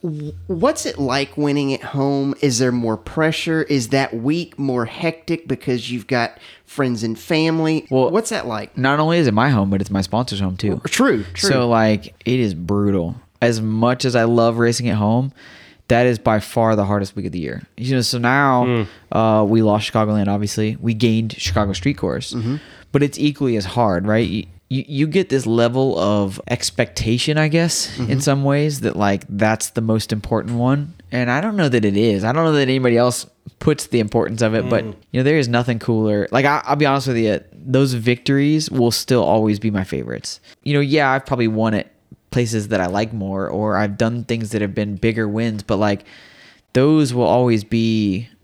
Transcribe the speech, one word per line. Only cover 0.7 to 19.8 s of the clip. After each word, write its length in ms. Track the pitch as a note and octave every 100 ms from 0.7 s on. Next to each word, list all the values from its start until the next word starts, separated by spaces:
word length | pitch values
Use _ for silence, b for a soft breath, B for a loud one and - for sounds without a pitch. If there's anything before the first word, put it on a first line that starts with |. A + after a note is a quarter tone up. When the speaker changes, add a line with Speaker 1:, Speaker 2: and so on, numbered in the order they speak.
| D4+ -
Speaker 1:
it 120 | -
like 360 | C3+ C3+ C#3 -
winning 360 | D3 C#3+ C#3
at 80 | C3+
home? 540 | - C#3 C#3 C#3 C#3 C3+
Is 180 | C#3+ A#2
there 120 | B2+
more 260 | B2 A#2 A2
pressure? 680 | - - D#3+ D#3+ - D#3+
Is 260 | D#3 C#3+ A2+
that 240 | C3+ C3+
week 440 | A#2 A#2+ E3 E3+ -
more 260 | C#3 B2 A#2
hectic 640 | - E3 D#3+ - E3 -
because 420 | C3 - B2 B2
you've 160 | B2 -
got 300 | B2 A#2 - B B _
friends 380 | - C3 A#2
and 140 | A2 A2
family? 720 | - D#3+ D#3+ D#3+ D#3+ D#3 -
Speaker 2:
Well, 220 | C3 B2+
Speaker 1:
What's 180 | F#3 A3
that 160 | G#3+ -
like? 300 | A2 G#2 -
Speaker 2:
not 220 | C3 D3
only 180 | D#3 E3+
is 100 | C#3+
it 60 |
my 160 | G#2+ C3
home, 200 | B2 G2
but 120 | G2
it's 80 | G2
my 100 | G2
sponsor's 380 | F#2+ A2 B2 G2
home 180 | G2 F#2
too. 240 | G#2 F#2 -
Speaker 1:
True, 380 | - C4+ C3 F2+
true. 160 | F2 G3
Speaker 2:
So, 180 | C3 A#2+
like, 460 | A2+ A2 G#2+ - - -
it 140 | B2+
is 140 | A2+
brutal. 600 | E2 F2 G2+ G#2 G2 E2+ - _ _
As 200 | A#2+ A2+
much 440 | A2 A2 A#2 B2+ C3
as 100 | A#2+
I 80 |
love 340 | A2+ A#2 A#2 A#2
racing 320 | A#2 A#2 A#2+
at 60 | G#2+
home, 360 | G#2 A#2 C3+ B B B B B _
that 180 | A#2+ B2
is 100 | A#2
by 220 | - G#2+
far 360 | - - A2+ G#2+
the 100 | G2
hardest 300 | G#2 G2 -
week 120 | G2
of 40 |
the 80 | F2+
year. 240 | D2+ - - -
You 180 | B2 C3
know, 60 |
so 160 | A#2 B2+
now, 480 | A#2+ C3+ C#3 B2+ B2
Speaker 3:
Mm. 220 | B2 G2+ B B
Speaker 2:
uh, 340 | - A2+ A2 G#2
we 160 | A2+
lost 300 | G#2+ G#2